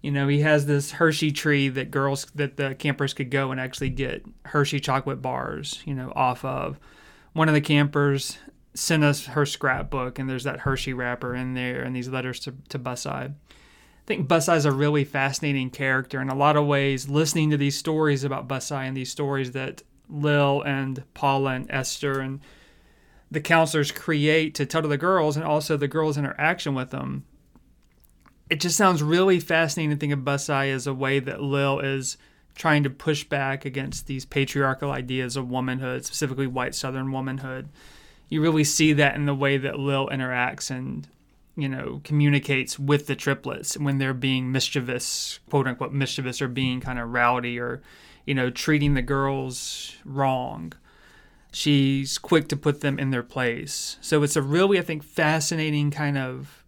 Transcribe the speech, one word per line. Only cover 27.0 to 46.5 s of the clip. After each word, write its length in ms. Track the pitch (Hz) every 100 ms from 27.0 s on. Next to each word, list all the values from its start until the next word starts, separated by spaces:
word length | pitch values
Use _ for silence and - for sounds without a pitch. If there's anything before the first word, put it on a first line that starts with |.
| 131 135 - _ _ _ _ _ _ _ _ _ _ _ -
it 100 | 147
just 160 | 175 165
sounds 260 | 196 165
really 380 | 151 170 190 180
fascinating 520 | 175 165 165 165 151
to 40 | 147
think 160 | 147
of 140 | 143 131
Bus-Eye 420 | 139 - 139 139
as 180 | 135 131
a 80 |
way 260 | 131 135 139
that 220 | 131 -
Lil 380 | 139 139 139 139
is 380 | 135 135 131 - _ _ _
trying 300 | - 160 147
to 60 | 143
push 340 | 139 156 147
back 400 | - 139 135 135
against 440 | 139 135 135 - -
these 180 | 135 -
patriarchal 640 | 147 135 139 135 131 143
ideas 460 | 135 127 127 127 131
of 120 | 123
womanhood, 540 | 127 131 127 131 127
specifically 440 | - - 143 131 135
white 280 | 127 127 -
Southern 380 | 135 131 135
womanhood. 560 | 131 135 135 131 131 143 - - - - - _
You 140 | 156
really 240 | 160 156 147
see 260 | - 156
that 240 | 147 143 143
in 100 | 143
the 80 |
way 220 | 139 139 139
that 240 | 131 -
Lil 300 | 139 139 135
interacts 600 | 135 127 123 123 - -
and, 380 | 131 131 131 147 _ _ _ _ -
you 140 | 139
know, 320 | 131 127 139
communicates 760 | - 147 147 143 143 135 127 -
with 300 | 139 147 147
the 80 | 135
triplets 600 | - 139 135 120 - -
when 220 | 143 139
they're 140 | 135
being 380 | 127 135 131 127
mischievous, 880 | 131 - 143 123 131 - - - - -
quote 160 | 143 131
unquote 280 | 123 135
mischievous, 480 | 139 135 - 127 123
or 80 |
being 320 | 135